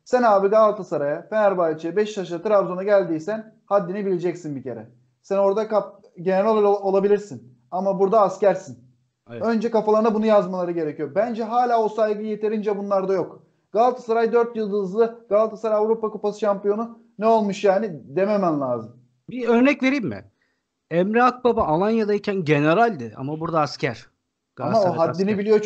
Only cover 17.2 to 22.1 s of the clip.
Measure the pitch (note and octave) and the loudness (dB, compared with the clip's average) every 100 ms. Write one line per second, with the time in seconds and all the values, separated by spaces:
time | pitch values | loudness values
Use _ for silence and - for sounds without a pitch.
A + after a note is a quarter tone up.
17.2 | A3 A3+ G3+ F#3+ G3+ F#3+ A3 D3 B2+ D3+ | 2 2 2 0 2 2 0 -10 -8 -2
18.2 | G3 G3+ F3 D3 C3 A#2+ G#2+ - _ _ | 0 2 0 0 -2 -4 -6 -18 _ _
19.2 | - B3 A#3 A#3 C4+ C4+ C4 C#4 E3 G2 | -14 -6 2 4 4 2 0 -2 -4 -8
20.2 | - _ _ _ _ _ - E3+ F#3+ A3+ | -14 _ _ _ _ _ -4 -2 0 2
21.2 | B3 B3 A#3+ A3+ D#3 D#3 G#3+ A3+ G#3 | 2 2 -2 0 0 0 0 0 0